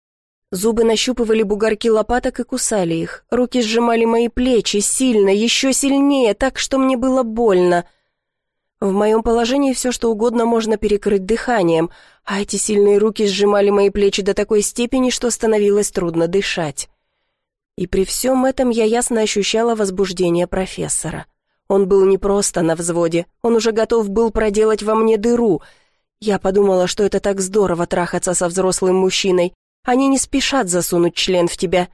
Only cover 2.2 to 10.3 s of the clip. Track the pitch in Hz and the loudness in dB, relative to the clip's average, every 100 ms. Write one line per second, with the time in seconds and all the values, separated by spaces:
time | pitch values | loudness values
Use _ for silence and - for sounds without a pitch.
2.2 | 254 - 240 254 - 214 170 165 165 - | -2 -6 -6 -6 -2 -2 -2 -2 -6 -10
3.2 | - 240 247 254 220 226 233 233 226 226 | -4 -2 0 0 0 0 2 2 2 2
4.2 | 240 - 247 233 - 208 202 - 262 220 | 0 -2 0 0 0 -2 -2 0 0 2
5.2 | 196 202 226 - 269 254 277 277 277 285 | 2 2 0 0 0 0 0 2 2 2
6.2 | 233 202 269 - - 269 262 254 262 262 | 0 0 -4 -4 -4 0 0 0 0 0
7.2 | 233 220 233 185 180 175 - _ _ _ | -2 0 2 4 2 0 -2 _ _ _
8.2 | _ _ _ _ _ - 202 190 214 220 | _ _ _ _ _ -6 -2 0 2 2
9.2 | 226 233 233 277 277 247 247 233 233 214 | 2 0 0 0 0 -2 -4 -2 -2 0
10.2 | 240 | 0